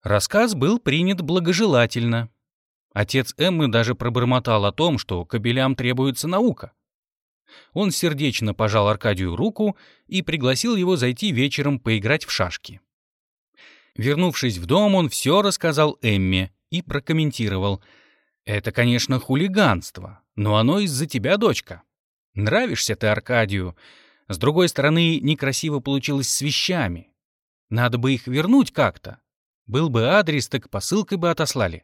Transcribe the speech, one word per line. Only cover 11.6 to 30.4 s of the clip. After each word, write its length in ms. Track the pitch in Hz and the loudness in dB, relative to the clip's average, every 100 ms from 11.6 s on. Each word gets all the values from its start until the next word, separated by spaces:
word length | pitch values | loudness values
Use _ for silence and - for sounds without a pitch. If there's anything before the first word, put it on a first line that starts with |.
| 143 135 | -2 -2
поиграть 440 | 113 110 107 156 | 0 0 0 -2
в 80 | - | -2
шашки. 480 | - 87 - - 92 _ _ _ _ _ _ _ _ - - _ - | -4 -4 -4 -14 -20 _ _ _ _ _ _ _ _ -20 -20 _ -4
Вернувшись 600 | 113 147 180 - 131 92 | -2 2 0 0 -4 -4
в 80 | 85 | 0
дом, 300 | 160 208 190 | 2 4 4
он 140 | 156 | 2
всё 320 | - 135 185 | 0 2 2
рассказал 560 | 202 - 165 147 151 - | 2 0 -2 2 0 2
Эмме 520 | 117 101 92 92 95 _ _ | 0 2 2 0 -2 _ _
и 120 | 170 | -8
прокомментировал: 1000 | - 143 - 160 151 - 107 95 101 95 _ _ _ _ _ _ - | -4 -6 -2 0 0 -2 -4 0 -2 -4 _ _ _ _ _ _ -6
«Это, 260 | 104 110 | -4 -4
конечно, 480 | 117 120 120 - 127 | 0 2 2 0 -4
хулиганство, 1000 | - 143 196 190 170 98 - - 92 98 _ - | 0 0 0 2 2 2 -4 -16 -18 -20 _ -4
но 220 | 104 104 | 0 4
оно 220 | 113 190 | 4 2
из-за 280 | 196 131 156 | 0 -4 -4
тебя, 300 | 127 123 202 | -4 0 2
дочка. 440 | - 127 - 85 _ _ _ _ _ 101 | 2 0 -6 -20 _ _ _ _ _ -4
Нравишься 600 | 104 185 247 117 - 104 | 0 2 0 -2 -4 -2
ты 120 | 107 | 0
Аркадию. 680 | 107 - 123 107 98 92 - - - _ _ - | 0 0 0 0 -2 -4 -10 -20 -20 _ _ -12
С 100 | 90 | 0
другой 320 | - 156 175 | 2 4 2
стороны, 500 | - 143 165 165 160 | 2 2 4 2 2
некрасиво 600 | 139 156 135 131 160 143 | 0 0 -2 -2 -4 -4
получилось 500 | 131 139 139 139 131 | -2 -2 -2 -4 -2
с 120 | - | -4
вещами. 680 | 143 135 - 180 107 85 - _ _ _ _ _ _ | -2 -2 -2 -2 -2 -6 -12 _ _ _ _ _ _
Надо 280 | 113 123 120 | -2 0 0
бы 160 | 127 | 0
их 140 | 131 - | -2 -2
вернуть 440 | 127 180 269 - | -2 4 4 4
как-то. 480 | - 117 - - - _ _ _ _ - | 2 0 0 -18 -20 _ _ _ _ -4
Был 240 | 120 160 | -2 0
бы 140 | 117 | 2
адрес, 440 | 117 196 160 147 | 4 2 2 -2